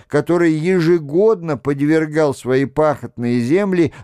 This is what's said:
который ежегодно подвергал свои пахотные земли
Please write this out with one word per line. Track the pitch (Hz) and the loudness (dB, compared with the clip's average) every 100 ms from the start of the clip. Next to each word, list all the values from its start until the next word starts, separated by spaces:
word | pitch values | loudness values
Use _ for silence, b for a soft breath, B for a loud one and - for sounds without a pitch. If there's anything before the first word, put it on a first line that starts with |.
| - | -4
который | 147 143 170 170 | -2 0 0 2
ежегодно | 156 165 185 160 175 143 160 220 214 165 135 | 0 0 2 2 0 0 0 2 0 -4 -6
подвергал | 143 143 147 160 156 151 151 | -4 -2 0 0 0 0 -2
свои | 127 117 131 | -2 -2 -2
пахотные | 135 - 151 139 117 - 120 120 | 0 0 0 -2 -8 -6 -2 0
земли | 120 180 202 180 147 B | 2 0 2 0 0 B